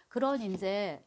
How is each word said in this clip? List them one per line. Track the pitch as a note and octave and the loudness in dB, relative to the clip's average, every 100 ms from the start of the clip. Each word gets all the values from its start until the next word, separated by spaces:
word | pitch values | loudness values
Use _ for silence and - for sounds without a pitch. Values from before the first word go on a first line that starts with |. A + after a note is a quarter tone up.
| - | -6
그런 | A#3+ C4+ C#4 | 0 2 2
이제 | G#3 F#3 F#3+ G3+ G3 C#3+ | -2 -2 0 0 -2 -4